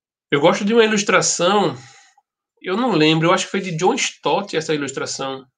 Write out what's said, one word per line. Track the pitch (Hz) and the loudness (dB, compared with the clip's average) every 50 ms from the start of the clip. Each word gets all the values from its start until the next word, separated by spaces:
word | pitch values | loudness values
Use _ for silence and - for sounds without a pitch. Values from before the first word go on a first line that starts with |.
| _ _ _ _ _ _ | _ _ _ _ _ _
eu | 147 143 | 0 2
gosto | 143 175 196 - 214 | 2 2 2 2 0
de | 202 233 | 2 4
uma | 233 220 | 4 4
ilustração, | 220 214 202 208 - 190 170 160 - - - 170 180 208 208 190 156 123 123 - - - _ _ _ _ _ _ _ _ _ _ _ _ _ | 4 2 0 0 2 2 2 2 0 -2 0 0 2 2 2 0 0 -4 -8 -14 -20 -20 _ _ _ _ _ _ _ _ _ _ _ _ _
eu | - 175 185 | -8 -4 -2
não | 220 254 254 | -2 0 0
lembro, | 196 156 151 156 160 160 165 | 2 4 4 4 4 4 4
eu | 170 190 | 2 2
acho | 190 - | 0 0
que | - | -4
foi | - 190 | -6 -6
de | 180 185 160 | -4 -6 -4
John | 160 180 196 269 | 0 0 0 0
Stott | - - - - _ - 143 151 190 196 - - | 0 -2 -6 -6 _ -4 -2 -2 -2 -4 -4 -6
essa | 160 160 - 156 | -6 -4 -4 -4
ilustração, | 147 143 131 131 156 139 131 - - 139 135 135 131 131 _ _ | -4 -4 -6 -8 -8 -8 -8 -8 -8 -8 -8 -8 -10 -14 _ _